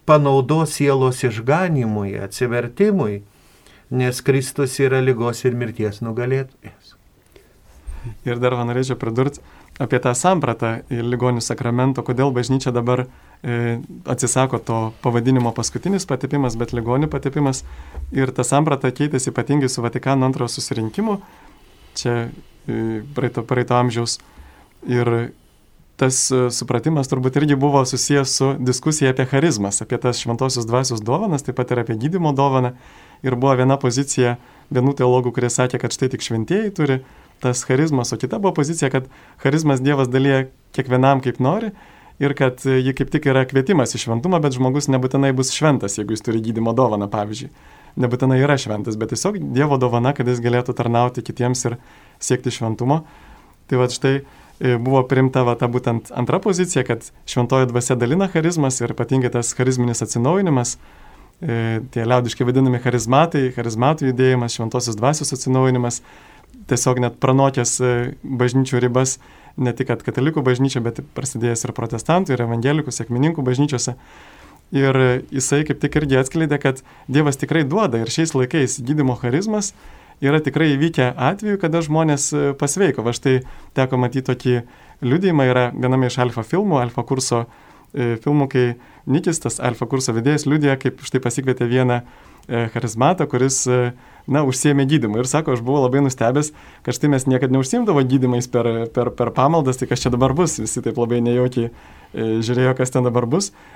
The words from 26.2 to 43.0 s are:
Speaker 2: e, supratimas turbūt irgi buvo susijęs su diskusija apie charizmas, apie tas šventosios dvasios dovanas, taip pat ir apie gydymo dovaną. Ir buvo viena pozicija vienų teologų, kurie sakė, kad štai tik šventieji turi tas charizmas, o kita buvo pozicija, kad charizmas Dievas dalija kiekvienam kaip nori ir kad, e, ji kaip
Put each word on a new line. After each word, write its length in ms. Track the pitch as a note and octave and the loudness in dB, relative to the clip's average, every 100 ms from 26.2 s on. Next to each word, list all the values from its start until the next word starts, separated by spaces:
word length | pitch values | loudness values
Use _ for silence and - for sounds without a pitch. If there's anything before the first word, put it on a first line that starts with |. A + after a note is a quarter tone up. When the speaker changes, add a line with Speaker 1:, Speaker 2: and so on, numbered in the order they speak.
| - | 0
Speaker 2:
e, 160 | B2+ B2 | 2 0
supratimas 560 | A#2+ A#2+ A#2 D#3 D#3 C3 | -2 -2 -2 0 0 0
turbūt 300 | C3 B2+ C#3+ | 0 0 2
irgi 160 | D3+ C3+ | 2 2
buvo 240 | C#3+ C#3 B2+ | 4 4 2
susijęs 500 | B2+ - C#3+ C3+ - | -2 0 2 2 0
su 160 | C3+ C3+ | 0 0
diskusija 520 | B2+ B2+ D#3 D3+ C3+ C3 | -2 0 -2 0 0 2
apie 100 | C3 | 0
charizmas, 560 | C#3 E3 A2 G2 - | 2 2 2 -2 -4
apie 160 | A2 A#2+ | -4 -2
tas 220 | B2+ A#2+ | 0 -2
šventosios 460 | A2+ A#2 C3+ B2 A2+ | -4 -2 -2 -2 0
dvasios 320 | B2 C#3 A2+ | 0 0 -4
dovanas, 420 | G#2+ D3+ G#3+ C#3+ | -2 -2 0 -2
taip 140 | - C3 | -4 -4
pat 140 | B2 | -2
ir 100 | B2 | -2
apie 160 | A#2 A2 | -2 -2
gydymo 380 | C#3+ F#3 D#3 C3+ | -2 0 0 2
dovaną. 400 | C#3 C3 B2 B2+ - - - - | 2 2 0 -4 -20 -20 -20 -6
Ir 120 | C3 B2 | -4 0
buvo 200 | C#3 B2+ | 2 4
viena 200 | B2+ C3+ | 4 2
pozicija 560 | B2+ A#2+ C#3 - B2 A#2+ - - - | 0 0 -2 0 0 0 -10 -20 -4
vienų 220 | B2+ C3+ C3+ | 0 2 2
teologų, 340 | B2 B2+ B2 | 4 4 2
kurie 160 | A#2+ A#2+ | -2 -2
sakė, 300 | - B2+ B2 | 0 -2 -2
kad 100 | A#2 | -4
štai 200 | - C3 | -2 -4
tik 80 | B2+ | -4
šventieji 520 | - A2+ A2 G3 G#3+ G3 | -4 -4 0 -2 -2 -2
turi 240 | C#3+ C3 C3 - - _ | 0 0 -4 -20 -20 _
tas 220 | B2+ B2 - | -4 -4 0
charizmas, 480 | C3 D#3+ C3+ A#2+ | 0 2 0 -2
o 40 | A2 | -6
kita 220 | B2+ A3 | -4 -2
buvo 140 | G3 | -2
pozicija, 360 | D#3+ C#3+ E3 C3+ | 0 -2 0 0
kad 180 | C3 C3 - - - | 0 -4 -18 -20 -4
charizmas 400 | C#3 D3 D#3 C3 | 0 2 2 2
Dievas 280 | C3+ C#3+ B2+ | 2 2 2
dalija 360 | C3+ C#3 C3+ C3 _ _ | 2 2 2 0 _ _
kiekvienam 480 | - C3 B2+ C3+ C3+ | -6 0 4 4 4
kaip 180 | B2 - | 0 0
nori 320 | C3 G3+ A3+ - - - - - | 0 0 -4 -10 -20 -20 -20 -2
ir 140 | C#3+ | -2
kad, 280 | - C3 B2+ C3+ | 2 0 0 0
e, 120 | C3 | 2
ji 120 | C3 | 2
kaip 160 | C3 | -2